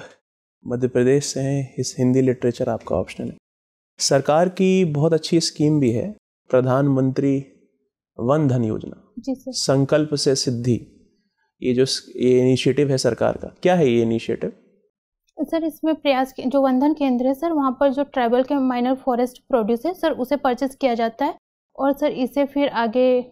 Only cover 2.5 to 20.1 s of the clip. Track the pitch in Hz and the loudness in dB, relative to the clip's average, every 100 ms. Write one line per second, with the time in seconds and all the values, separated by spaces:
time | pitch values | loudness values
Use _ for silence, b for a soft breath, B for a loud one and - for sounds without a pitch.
2.5 | - 127 110 - 87 - - - - _ | -2 -4 -4 -4 -4 -4 -8 -12 -12 _
3.5 | _ _ _ _ - - 139 139 151 180 | _ _ _ _ -6 0 0 2 2 2
4.5 | 180 190 185 175 147 165 160 - 165 - | 2 2 4 2 2 2 0 2 0 0
5.5 | - 151 151 127 117 202 214 _ _ _ | 0 2 4 2 0 -4 -10 _ _ _
6.5 | 127 127 131 143 131 135 131 139 139 135 | 2 2 2 2 2 0 0 0 -2 -6
7.5 | _ _ _ _ _ _ - 117 151 143 | _ _ _ _ _ _ -6 0 2 2
8.5 | 123 110 107 - - _ - 269 254 262 | 0 -2 -4 -8 -18 _ -12 -10 -10 -10
9.5 | 247 - 135 135 151 151 147 147 135 - | -6 0 0 2 0 0 -2 0 0 -2
10.5 | 120 123 113 - _ _ _ _ _ _ | -2 -2 -2 -4 _ _ _ _ _ _
11.5 | _ 127 123 131 - - - 123 123 127 | _ -2 0 0 -2 -10 -2 2 4 4
12.5 | 127 143 135 139 131 127 110 113 117 - | 2 2 0 0 0 0 0 -2 -4 -10
13.5 | - 180 180 135 117 113 117 - - 196 | -4 0 2 4 2 2 -2 -4 -6 -6
14.5 | - _ _ _ _ _ _ _ - 285 | -10 _ _ _ _ _ _ _ -10 -6
15.5 | 330 320 - 311 311 294 254 262 - 247 | -4 -4 -4 -4 -2 0 0 -2 -4 -2
16.5 | 277 269 254 294 320 277 240 254 269 339 | 0 2 2 2 2 0 0 0 -2 -2
17.5 | 311 269 254 277 262 277 269 233 247 254 | 0 -2 0 0 0 -4 -2 0 0 0
18.5 | 285 262 247 247 262 262 240 247 - _ | 0 0 0 -2 -2 -2 -2 -2 -6 _
19.5 | 254 208 233 330 359 320 | 0 0 -2 -2 -2 -4